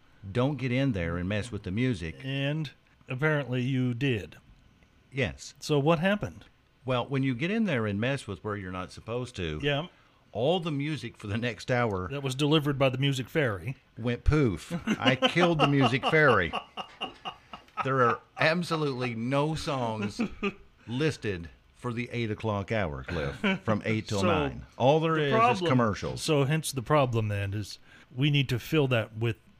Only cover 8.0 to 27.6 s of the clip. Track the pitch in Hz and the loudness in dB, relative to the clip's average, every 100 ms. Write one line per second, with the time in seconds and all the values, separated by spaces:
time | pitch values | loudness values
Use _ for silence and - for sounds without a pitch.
8 | 123 139 - 95 107 104 92 92 92 - | 0 -2 -6 -8 -6 -6 -6 -8 -10 -12
9 | 107 120 123 - 82 78 143 139 175 - | -8 -6 -6 -6 -4 -2 -2 -2 -4 -12
10 | _ _ _ - 135 185 165 139 143 151 | _ _ _ -2 0 2 0 -2 -2 -4
11 | 117 - 104 110 120 101 - 123 117 95 | -8 -10 -6 -4 -4 -4 -2 0 2 0
12 | 92 139 139 127 147 160 143 135 135 127 | -4 -4 -4 0 4 4 4 2 2 4
13 | 139 131 113 160 131 98 90 135 _ - | 2 0 -2 0 0 0 -6 -10 _ -6
14 | 117 120 - 151 127 82 - 170 - 208 | -4 0 2 4 4 2 -4 -6 -2 0
15 | 117 131 262 165 175 160 139 143 135 131 | 0 0 2 4 2 4 4 4 4 2
16 | 254 156 147 107 82 - - - - - | 2 4 6 6 2 -2 -8 -14 -16 -12
17 | 208 - - - - - - - 135 135 | -14 -12 -16 -16 -18 -20 -10 -6 0 4
18 | 120 - - - 151 175 165 160 147 127 | 4 2 -4 0 2 2 0 0 0 -2
19 | 127 113 120 139 151 156 165 139 117 107 | -4 -4 0 0 0 -2 -4 -2 -2 -2
20 | 101 - 220 - 202 - - _ - 127 | -4 -4 -4 -4 -6 -6 -14 _ -8 -2
21 | 156 - 110 90 82 - _ _ 123 117 | -2 -2 -4 -6 -8 -16 _ _ -8 -6
22 | 120 120 113 107 110 101 95 110 87 69 | -6 -4 -4 -2 -2 -2 -2 -2 -2 -4
23 | 65 85 69 67 202 190 - 104 - 110 | -6 -4 -4 -2 -2 0 0 -2 0 -2
24 | - 104 90 92 71 62 - - 123 156 | -2 0 2 2 0 -4 -12 0 4 4
25 | 160 160 143 220 240 208 170 127 113 92 | 2 0 2 4 4 4 2 4 4 0
26 | 73 120 - 147 135 160 - 131 107 151 | -4 -4 0 2 2 0 -2 -4 2 4
27 | 127 117 107 101 98 107 | 4 2 0 -2 -2 -4